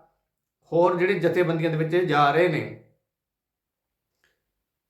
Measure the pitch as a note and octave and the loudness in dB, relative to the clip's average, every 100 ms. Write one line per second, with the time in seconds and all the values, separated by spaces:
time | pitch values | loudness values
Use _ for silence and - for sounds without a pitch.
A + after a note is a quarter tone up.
0 | _ _ _ _ _ _ - E3 F3 F3 | _ _ _ _ _ _ -4 0 2 2
1 | F#3 F#3+ E3 E3+ E3 E3 D#3+ D#3 D#3 F3 | 0 0 0 0 0 0 -2 -2 -2 -2
2 | F3 D3 C#3+ D3+ F3 D3 G#2+ - _ _ | 0 2 2 2 0 0 -6 -12 _ _
3 | _ _ _ _ _ _ _ _ _ _ | _ _ _ _ _ _ _ _ _ _
4 | _ _ _ _ _ _ _ _ - | _ _ _ _ _ _ _ _ -14